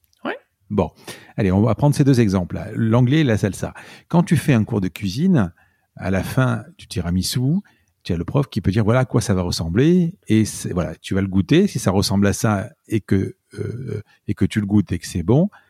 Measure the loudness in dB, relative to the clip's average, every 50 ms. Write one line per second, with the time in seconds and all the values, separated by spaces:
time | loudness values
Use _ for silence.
0 | _ _ _ _ -10 -10 -10 -10 _ _ _ _ _ _ -2 -2 -2 -2 -4 -12
1 | -18 -20 -18 -18 -20 -10 _ -2 0 2 2 2 2 2 0 2 2 2 2 4
2 | 4 4 4 4 4 4 2 0 -2 -4 -6 -10 -10 -8 -4 -2 0 2 4 4
3 | 4 4 2 2 2 2 2 0 0 -2 -4 -6 -10 -10 -10 -14 -20 -20 -20 -20
4 | _ _ 0 2 2 2 0 0 2 2 2 2 2 0 -2 -2 -2 -4 -4 -6
5 | -6 -6 -2 0 0 2 2 2 2 0 -4 _ _ _ _ _ _ _ _ -8
6 | -4 -2 -2 -2 -2 -2 -2 0 0 0 -2 -4 -8 -14 -20 -20 -20 -10 -8 -6
7 | -4 -2 -2 -2 -2 -2 -2 -2 0 0 0 -2 -4 _ _ _ _ _ _ _
8 | _ -6 -4 -4 -4 -2 -2 -2 -2 -2 -6 -2 -2 0 0 2 2 2 2 2
9 | 0 0 -2 -2 0 0 0 0 -2 -2 -4 -4 -6 -2 0 2 2 4 4 2
10 | 2 0 -4 -10 _ 0 2 2 2 0 -4 -8 -8 -4 -4 -4 -4 -4 -8 -12
11 | -8 -4 -2 -2 -2 0 0 -2 2 4 4 4 4 2 0 -2 -2 0 2 2
12 | 0 0 0 2 2 2 2 0 0 0 0 -2 -4 -8 -12 _ _ -6 -6 -6
13 | -2 0 0 0 0 -2 -6 _ _ _ -12 -10 -8 -8 -8 -10 -10 -8 -10 -10
14 | -10 -14 _ _ _ -8 -2 -2 -2 0 0 -2 -2 2 2 2 2 0 -4 -8
15 | -8 -6 -6 -4 0 2 2 2 2 0 -4 -10 _